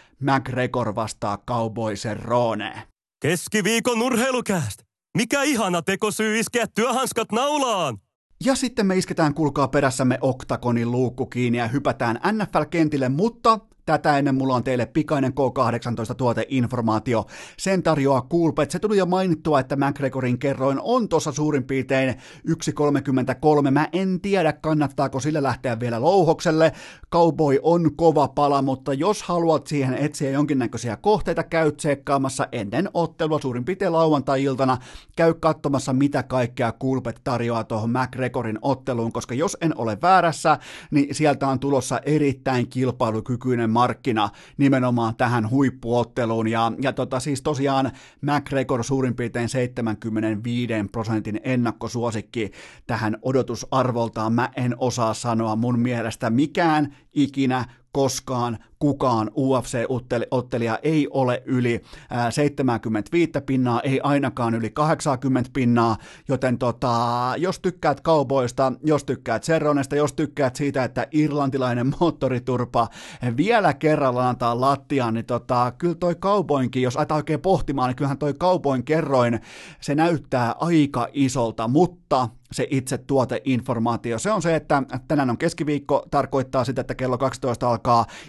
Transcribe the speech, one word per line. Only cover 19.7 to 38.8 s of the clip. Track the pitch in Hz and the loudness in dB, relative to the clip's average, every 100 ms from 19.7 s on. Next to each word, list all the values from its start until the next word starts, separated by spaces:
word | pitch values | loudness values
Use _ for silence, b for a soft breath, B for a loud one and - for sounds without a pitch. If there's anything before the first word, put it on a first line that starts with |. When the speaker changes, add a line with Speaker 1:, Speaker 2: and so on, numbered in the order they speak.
| 139 | 0
Speaker 1:
McGregorin | 139 135 135 135 127 123 | 0 0 -2 -2 -2 0
kerroin | 143 135 131 139 | -2 0 0 0
on | - 247 214 | 0 0 2
tossa | 160 156 | 0 0
suurin | 135 151 147 | -2 0 0
piirtein | 127 135 127 135 131 120 B B | 0 -2 0 2 0 -2 B B
yksi | - 165 - | -4 -4 -2
kolmekymmentäkolme. | 147 147 143 - 131 - 123 151 147 139 | 0 2 2 2 0 0 2 4 4 4
Mä | 143 151 | 2 2
en | 175 190 180 | 0 -2 -2
tiedä, | 202 196 156 | 0 2 2
kannattaako | 147 156 156 143 135 135 131 | 0 0 0 0 0 -2 -2
sillä | 147 156 | -2 0
lähteä | 139 123 131 113 | -2 -2 -4 -4
vielä | 120 117 | -4 -2
louhokselle. | 139 196 165 151 175 156 160 B B B - | 2 4 4 2 2 4 4 B B B -4
Cowboy | 170 170 139 151 135 | 2 4 4 2 2
on | - 175 160 147 | 4 2 2 2
kova | 165 156 135 | 4 4 2
pala, | - 143 139 | 2 2 2
mutta | 135 131 143 | 0 -2 -4
jos | 139 170 208 | -2 0 -2
haluat | - 175 170 156 - | -2 0 2 2 0
siihen | 147 131 | -2 0
etsiä | 127 143 - 139 | 0 -4 -2 -2
jonkinnäköisiä | 135 143 139 120 117 120 104 | 0 0 0 -2 -4 -6 -2
kohteita, | 208 208 - 165 | 2 2 0 -4
käy | - 165 156 | -2 0 0
tsekkaamassa | 151 156 139 143 139 135 131 143 | 0 -2 -2 0 0 0 -2 -4
ennen | 127 98 117 196 | -4 -4 -2 -2
ottelua | 175 165 - 160 151 | -2 -4 -2 -2 -2
suurin | 139 120 | -2 -4
piirtein | 127 190 196 | -4 -2 0
lauantai-iltana. | 165 160 147 127 135 139 131 135 123 B B B - | 2 4 2 2 0 0 0 0 0 B B B 2
Käy | 165 | 2
katsomassa, | 165 160 156 147 135 131 | 4 2 0 0 -2 0
mitä | 131 143 143 | 0 2 0
kaikkea | 123 117 120 123 117 | -2 -2 -2 -2 -4
Coolbet | 110 135 131 123 113 | -2 -2 -2 -4 -6
tarjoaa | - 120 117 117 | -4 -2 -2 -2
tuohon | 110 113 113 | -2 -2 0
McGregorin | 127 127 123 127 127 113 107 | 0 -2 -2 -4 -2 -4 -4
otteluun, | 139 127 | -2 -2